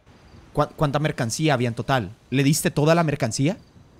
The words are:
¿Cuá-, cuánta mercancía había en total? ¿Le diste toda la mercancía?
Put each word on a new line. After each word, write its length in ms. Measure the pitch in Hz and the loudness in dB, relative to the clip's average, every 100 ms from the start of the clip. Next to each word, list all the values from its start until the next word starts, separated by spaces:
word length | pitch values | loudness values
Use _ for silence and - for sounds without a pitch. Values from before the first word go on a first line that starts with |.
| _ - - - - | _ -20 -20 -20 -8
¿Cuá-, 160 | - 147 | -4 -4
cuánta 240 | - 139 143 | -2 -2 0
mercancía 560 | 151 - 117 - 156 | -2 -2 -4 0 0
había 140 | 131 123 | 2 0
en 60 | |
total? 360 | 113 117 135 92 107 _ | -2 -2 -2 -2 -10 _
¿Le 120 | 127 | 0
diste 280 | 139 - - | 2 2 0
toda 240 | - 147 | 2 2
la 100 | 170 | 2
mercancía? 520 | 160 139 120 - 139 226 - - - - | 2 -2 -4 -2 -2 -2 -10 -20 -20 -20